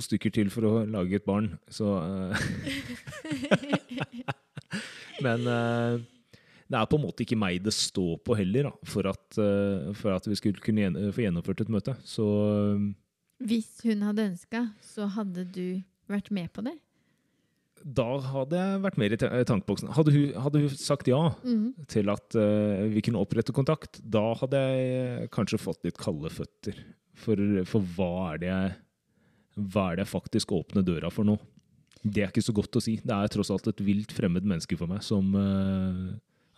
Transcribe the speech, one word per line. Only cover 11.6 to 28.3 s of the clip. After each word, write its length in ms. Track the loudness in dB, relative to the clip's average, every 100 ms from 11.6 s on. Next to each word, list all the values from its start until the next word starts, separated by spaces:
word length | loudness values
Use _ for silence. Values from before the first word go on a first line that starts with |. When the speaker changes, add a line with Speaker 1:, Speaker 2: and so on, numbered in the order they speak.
Speaker 1:
et 120 | -2
møte. 240 | -2 -2 -6
Så, 220 | -8 -2 2 2 2 2 2 2
eh. 160 | 0 -4 _ _ _ _
Speaker 2:
Hvis 400 | -2 -2 -2 -4
hun 200 | -2 0
hadde 260 | 0 0 -2
ønsket, 400 | -4 -6 -4 -4 -6
så 280 | -16 -6 -4
hadde 340 | -4 -4 -4 -8
du 320 | -6 -4 -4 -8 _ -6
vært 220 | -6 -2
med 220 | -4 -4
på 100 | -6
det? 140 | -8 -8 _ _ _ _ _ _ _ _ _ _
Speaker 1:
Da 240 | -4 0 0 0
hadde 320 | -2 -4 -2
jeg 280 | 0 0 0
vært 160 | -2 0
mer 120 | 0
i 40 | 2
ta-, 280 | 2 2
tankeboksen. 440 | 2 2 0 -2 0 2
Hadde 160 | 6
hun, 200 | 6 4 0
hadde 240 | 2 4
hun 80 | 2
sagt 400 | 0 -2 0 4
ja 220 | 4 4 0
Speaker 2:
Mhm. 440 | 0 2 2 -4 -2
Speaker 1:
til 220 | 0 2
at, 240 | 0 0 2
eh, 500 | 4 4 4 2 2
vi 120 | 2
kunne 160 | 2 0
opprette 280 | 2 0 0
kontakt, 460 | 0 0 0 -4 -18
da 300 | -2 2 2
hadde 180 | 0 0
jeg 800 | 0 2 0 0 0 -2 -4 -4
kanskje 280 | -2 0 0
fått 240 | -4 -4
litt 120 | -6 -4
kalde 320 | -4 -4 -6
føtter. 440 | -8 -10 _ -10 -10 -14 -20 _
For, 220 | -10 0 2 4 2
for 160 | 2 0
hva 540 | 0 0 -2 0 -4